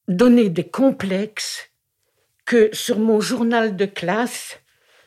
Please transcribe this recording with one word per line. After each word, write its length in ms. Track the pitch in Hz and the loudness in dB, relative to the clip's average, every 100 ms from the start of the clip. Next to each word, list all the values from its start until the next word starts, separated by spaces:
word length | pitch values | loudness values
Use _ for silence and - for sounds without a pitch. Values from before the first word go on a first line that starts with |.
| - | -4
donné 420 | 180 247 240 208 | 4 6 6 4
des 180 | 170 - | -2 -4
complexes 1000 | 208 269 262 196 190 214 - - - - _ _ _ _ _ _ _ | 0 0 0 -4 -4 -6 -10 -12 -12 -16 _ _ _ _ _ _ _
que 240 | - 240 214 | 0 2 2
sur 240 | - - 214 | 0 -4 -2
mon 220 | 220 214 | 2 0
journal 540 | 180 240 233 233 220 185 | 0 -2 0 0 -2 -2
de 100 | 196 | -4
classe, 720 | - 170 208 240 - - - _ _ _ _ | -4 -4 -2 -4 -8 -16 -20 _ _ _ _